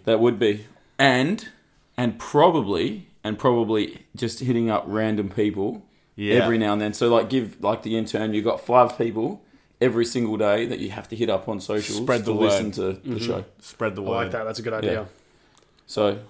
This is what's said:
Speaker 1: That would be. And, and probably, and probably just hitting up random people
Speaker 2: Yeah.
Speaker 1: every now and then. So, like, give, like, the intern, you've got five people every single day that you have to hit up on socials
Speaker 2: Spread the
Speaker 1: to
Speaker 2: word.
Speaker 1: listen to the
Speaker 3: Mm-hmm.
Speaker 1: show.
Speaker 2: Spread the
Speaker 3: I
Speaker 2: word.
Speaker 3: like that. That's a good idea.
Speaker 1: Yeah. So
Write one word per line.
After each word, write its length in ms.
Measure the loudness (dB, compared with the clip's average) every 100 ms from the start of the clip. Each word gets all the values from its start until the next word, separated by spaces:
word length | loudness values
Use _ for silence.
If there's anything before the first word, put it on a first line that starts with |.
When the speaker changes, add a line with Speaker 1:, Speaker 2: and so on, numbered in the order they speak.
Speaker 1:
That 160 | 0 4
would 180 | 4 4
be. 280 | 2 0 -6 -20 _ 0
And, 500 | 2 4 2 -2 -8 -20 _ _ _ -4
and 220 | -4 -4
probably, 920 | 0 6 6 6 0 0 -2 -4 -14 _
and 160 | -6 0
probably 680 | 2 2 2 0 0 -6 -16 -8
just 240 | -6 -4
hitting 300 | 0 2 2
up 140 | 0 -2
random 420 | -2 0 0 -2
people 520 | 0 0 0 -4 -6 -14 _ _ -6
Speaker 2:
Yeah. 180 | 0 2
Speaker 1:
every 160 | 2 2
now 140 | 0
and 100 | 0
then. 100 | -2
So, 160 | 0 4
like, 220 | 4 2
give, 320 | -2 -2 -4
like, 200 | -2 -2
the 140 | -2 -4
intern, 380 | -2 -4 -2
you've 100 | 0
got 160 | 0 -2
five 380 | 4 4 4 2
people 440 | -2 -2 -4 -6 _ _ _ 0
every 240 | 0 2
single 320 | 0 0 -2 0
day 300 | 2 2 0
that 120 | -6
you 120 | -8
have 180 | -10 -10
to 80 | -4
hit 120 | -2
up 180 | -2 -4
on 120 | -8
socials 380 | -4 -4 -2 -4
Speaker 2:
Spread 220 | 0 0
the 80 | 0
Speaker 1:
to 60 | 2
Speaker 2:
word. 80 | 4
Speaker 1:
listen 200 | 2 0
to 80 | -4
the 120 | -4
Speaker 3:
Mm-hmm. 240 | -4 -6 -6
Speaker 1:
show. 260 | -4 -6 -8 _
Speaker 2:
Spread 360 | -16 -6 -6 -4
the 60 |
Speaker 3:
I 60 | -4
Speaker 2:
word. 60 | -4
Speaker 3:
like 140 | -4
that. 120 | -4
That's 140 | -6 -6
a 40 |
good 100 | -6
idea. 180 | -2 -2
Speaker 1:
Yeah. 120 | -2 -6 -16 _ _ _ _ _ _ -8
So 320 | 0 0 0